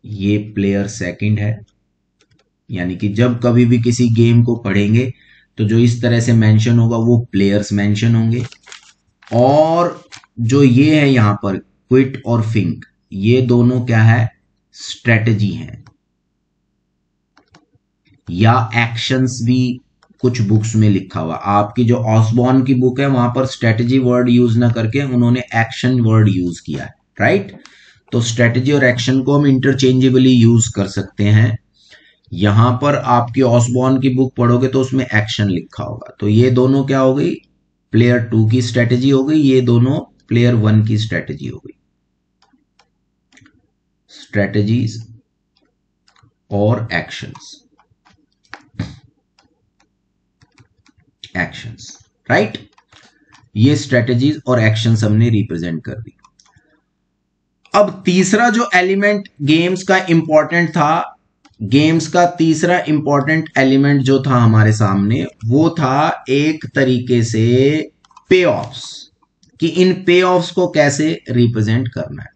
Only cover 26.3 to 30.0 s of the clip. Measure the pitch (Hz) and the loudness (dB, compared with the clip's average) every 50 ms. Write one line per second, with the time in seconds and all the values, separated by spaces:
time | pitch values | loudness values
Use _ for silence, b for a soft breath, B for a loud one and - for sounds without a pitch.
26.3 | 92 90 87 87 85 - - - 76 67 65 - - _ _ _ _ - 101 117 | 2 0 -4 -4 -6 -10 -12 -12 -10 -10 -12 -14 -18 _ _ _ _ -2 0 0
27.3 | - 101 98 - - B B B B B B B B B B B - 120 117 - | 0 0 -4 -6 -16 B B B B B B B B B B B -4 -4 -2 -2
28.3 | - 123 120 120 113 - - 139 147 143 131 123 120 120 117 131 131 135 123 139 | 0 0 0 2 2 0 0 0 0 2 2 2 0 0 -2 0 0 0 0 0
29.3 | 143 143 147 143 135 127 131 143 131 - 139 131 127 131 | 0 2 2 2 2 2 2 0 0 2 2 2 2 4